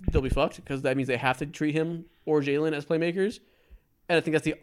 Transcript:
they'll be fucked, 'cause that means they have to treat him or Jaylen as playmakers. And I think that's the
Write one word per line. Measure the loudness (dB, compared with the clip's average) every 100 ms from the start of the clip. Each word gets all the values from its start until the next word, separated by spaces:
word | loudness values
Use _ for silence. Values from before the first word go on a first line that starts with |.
| -2
they'll | 0
be | 2
fucked, | 2 0 -2
'cause | -8 -2
that | 0 0
means | 0
they | 0
have | 0 0
to | -4
treat | -4 -2
him | 0 -2 -4 -10 _
or | 0 2
Jaylen | 2 2 0
as | -2
playmakers. | -2 0 0 0 -2 -4 _ _ _ -20 _ _ 0
And | 2
I |
think | 4
that's | 0
the | 0 -4